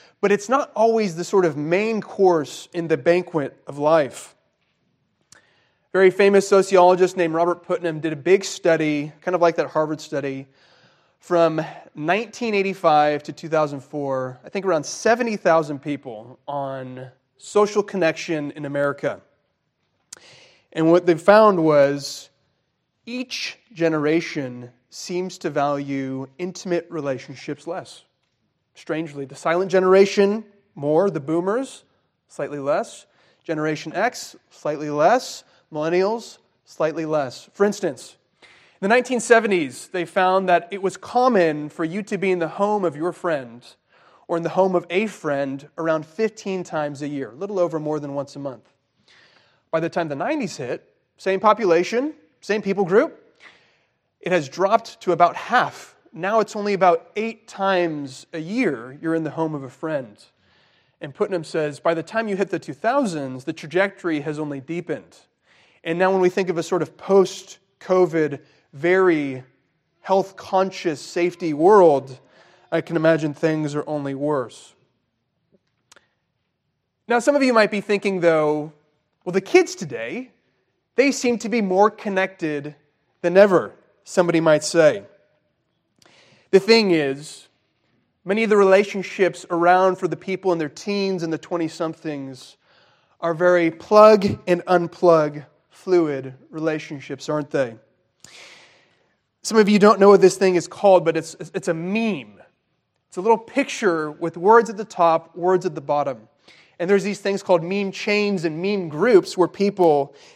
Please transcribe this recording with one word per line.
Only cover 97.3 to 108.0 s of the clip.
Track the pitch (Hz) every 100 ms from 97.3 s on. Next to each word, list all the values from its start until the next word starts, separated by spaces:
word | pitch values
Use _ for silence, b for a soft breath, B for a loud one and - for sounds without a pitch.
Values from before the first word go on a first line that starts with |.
| 151 139
they? | 151 123 110 _ _ _ _ - b b b b b b b b b b _
Some | - 220
of | 202
you | 208
don't | 208 196
know | 202
what | 196
this | 185 -
thing | 190 175
is | -
called, | - 202 180
but | 160 156
it's, | - - 170
it's | 190 -
a |
meme. | 165 180 214 226 160 104 101 _ _ _ _ _ _ _
It's | 185
a |
little | 214 220
picture | - 269 277 - 208 160 151
with | 156 165 175
words | 185 233 220
at | 202
the | 214
top, | - 170 165 - 175
words | 175 185 180
at | 151
the |
bottom. | 139 147 139 113 - _ b b b b
And | 175
there's | 202
these | 190 190
things | 202 196
called | - 175
meme | 170 202 196
chains | -